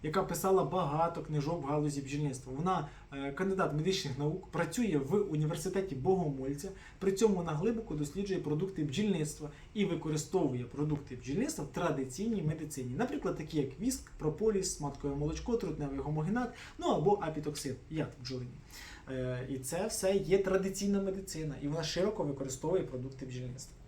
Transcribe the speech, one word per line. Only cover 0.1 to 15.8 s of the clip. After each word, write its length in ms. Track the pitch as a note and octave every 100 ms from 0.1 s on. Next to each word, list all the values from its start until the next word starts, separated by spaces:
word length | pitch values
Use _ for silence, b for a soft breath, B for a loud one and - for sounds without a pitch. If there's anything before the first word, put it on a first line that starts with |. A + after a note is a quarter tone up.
| F3+
писала 400 | F3+ E3 G3 F#3+
багато 580 | D3 F3+ D3+ D3+ E3 E3
книжок 420 | C#3+ D3+ C#3 E3+
в 20 |
галузі 360 | C#3 D3+ D3 C#3
бджільництва. 520 | C3 D3 D3 B2 C3 C3+
Вона, 300 | F#3 F3+ D3+ B B
е, 180 | C#3 C#3
кандидат 420 | C#3 F#3+ F#3+ D#3
медичних 460 | D3 F3 F#3 C#3+ B2+
наук, 320 | D3 F#3 -
працює 460 | E3 D#3+ - A3 D3
в 340 | C3+ G3+ F#3+
університеті 640 | D3+ D#3 - F#3 G3 F#3+
Богомольця, 760 | B2+ D#3 F#3 D#3 C3 C3+ D3 G3 B B -
при 120 | F#3+
цьому 240 | F#3+ A3
вона 160 | F3+ E3
глибоко 440 | D3+ G#3+ A3 -
досліджує 440 | D3+ D3 G3 F#3+ E3+
продукти 440 | D3 D3+ F#3+ -
бджільництва 680 | C#3+ C3+ G#3+ E3+ D3+ - D3 B B
і 120 | G#3+
використовує 800 | F3+ D#3+ D#3 D3+ - F#3 D3+ B2
продукти 500 | A#2 C3+ D3+ D3 -
бджільництва 500 | A#2+ A#2+ D3 D4 -
в 20 | C#3+
традиційній 760 | E3 E3+ C3+ B2+ - A3+ G#3
медицині. 540 | D#3 D#3 D3 - B2
Наприклад, 420 | C#3 B3+ D4 F#3 D#3
такі 200 | D3+ D#3
як 220 | C3 -
віск, 320 | A#3 B3+ - -
прополіс, 640 | D3+ D3+ A3 G3 F3+ -
маткове 340 | D3 - C#3+
молочко, 420 | C#3 D3+ D#3+ - A3+
трутневий 420 | F3 D3